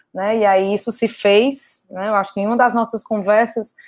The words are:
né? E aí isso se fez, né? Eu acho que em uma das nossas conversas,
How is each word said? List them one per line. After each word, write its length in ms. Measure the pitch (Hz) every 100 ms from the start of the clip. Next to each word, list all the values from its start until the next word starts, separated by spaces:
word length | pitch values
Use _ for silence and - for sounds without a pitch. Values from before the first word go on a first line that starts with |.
| _
né? 240 | 185 196 226
E 80 | 208
aí 260 | 190 190
isso 180 | 202 -
se 160 | - 233
fez, 760 | - 208 202 262 269 - - -
né? 180 | 185 202
Eu 60 |
acho 180 | 208 196
que 80 | 202
em 60 | 202
uma 100 | 240
das 160 | 247
nossas 320 | 233 226 214
conversas, 720 | - 214 190 214 233 233 214 -